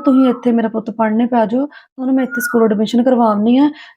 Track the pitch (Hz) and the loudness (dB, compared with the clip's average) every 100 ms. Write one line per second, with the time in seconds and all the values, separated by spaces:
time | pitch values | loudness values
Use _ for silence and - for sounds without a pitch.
0 | 285 262 262 247 247 233 226 220 220 214 | 2 2 2 0 0 0 -2 -4 -8 -4
1 | 220 220 240 240 214 240 294 - _ - | -2 0 0 0 0 -2 -4 -10 _ -10
2 | 254 269 254 254 - 240 226 208 214 240 | -2 -2 -2 -6 -2 0 0 0 -2 0
3 | 247 240 233 208 214 247 294 294 - | 0 2 2 0 2 2 2 -2 -20